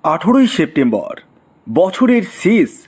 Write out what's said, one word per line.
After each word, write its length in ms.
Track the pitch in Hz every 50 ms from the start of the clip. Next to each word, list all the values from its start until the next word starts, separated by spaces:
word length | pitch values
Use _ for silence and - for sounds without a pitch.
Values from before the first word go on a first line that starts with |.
| - 160 156
আঠেরোই 340 | 165 - 196 247 269 262 226 -
সেপ্টেম্বর 560 | - 160 - - 143 131 120 110 98 76 - - - _ _ _ _ _ _ _ _ _
বছরের 560 | - 110 139 180 190 190 - 254 240 247 233 185 - - -
শেষ 280 | - 180 226 220 151 110 - - -